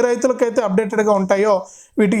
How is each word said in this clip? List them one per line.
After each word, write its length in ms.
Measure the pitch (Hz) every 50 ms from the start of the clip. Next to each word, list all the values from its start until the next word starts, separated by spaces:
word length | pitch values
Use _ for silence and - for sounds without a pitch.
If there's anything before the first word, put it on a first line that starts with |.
| 233
రైతులకైతే 540 | 247 240 226 240 262 247 - 247 233 220 - 226
అప్‌డేటెడ్‌గా 460 | 202 190 196 220 196 226 214 214 214 208 196
ఉంటాయో 340 | 196 185 202 196 202 220 202 185 190 - - - - _ - -
వీటి, 180 | 214 190 233 214